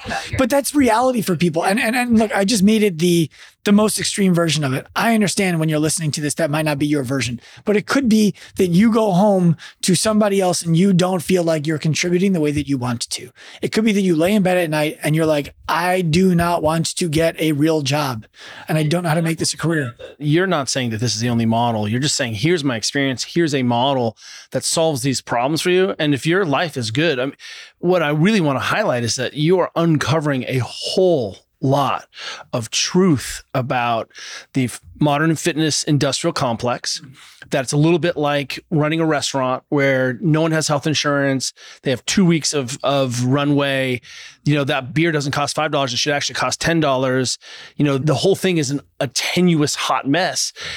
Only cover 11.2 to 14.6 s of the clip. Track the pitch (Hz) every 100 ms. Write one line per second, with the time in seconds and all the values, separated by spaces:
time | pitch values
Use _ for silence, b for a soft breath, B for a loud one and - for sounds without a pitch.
11.2 | - 180 165 160 147 151 165 135 180 175
12.2 | 196 175 151 147 139 139 123 117 - -
13.2 | - - B B - 220 220 202 190 156
14.2 | 175 214 185 180